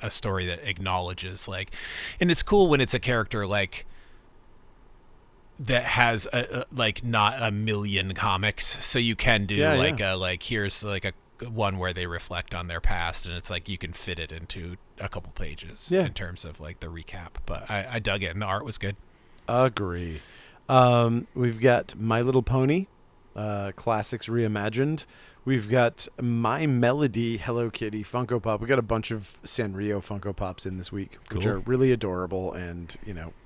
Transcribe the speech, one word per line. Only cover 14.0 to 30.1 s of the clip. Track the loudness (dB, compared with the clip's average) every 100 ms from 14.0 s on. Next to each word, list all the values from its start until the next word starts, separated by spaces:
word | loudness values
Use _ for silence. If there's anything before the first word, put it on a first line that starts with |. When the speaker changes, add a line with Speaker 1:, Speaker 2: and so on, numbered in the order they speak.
| -4 -6
Speaker 1:
it | -8
into | -10 -10 -10 -10 -12 -16 -10
a | -8
couple | -8 -10
pages | -6 -6 -6 -14 -10 0
Speaker 2:
Yeah. | 2 2
Speaker 1:
in |
terms | -2 -8 -8
of, | -12 -12
like, | -14 -12
the | -12
recap. | -12 -12 -14 -12 -8 -6
But | -6 -4
I, | -4 -2
I | -4
dug | 0 0
it, | -2
and | -4
the | -2
art | -2
was | -4 -6
good. | -6 -8 -14 -20 -20 -12 0
Speaker 2:
Agree. | 4 4 2 -4 -4 -6 -8 -14 -20 -20 -14 4
Um, | 8 8 8 6 2 -2
we've | 0 0 4
got | 6 6 2 -4
My | 0 2
Little | 4 2
Pony, | 4 2 4 2 0 _ _ _ -14
uh, | -8 -4 -4 -4
Classics | -4 -2 0 0 -6 -2
Reimagined. | 0 2 0 -2 0 0 -2 -6 -18 -20 -8
We've | 0 0 4
got | 4 4 2 -6 -2
My | 0 2 2 2 2
Melody | 4 4 4 2 2 -2 -2
Hello | -2 -2 -2
Kitty | -4 -4 -4
Funko | -4 -4 -2 -2
Pop. | 0 -2
We | 2
got | 2
a |
bunch | 2 -2 -2
of | -6 -8 -10
Sanrio | -4 -2 -2 -2 -2 -2
Funko | -4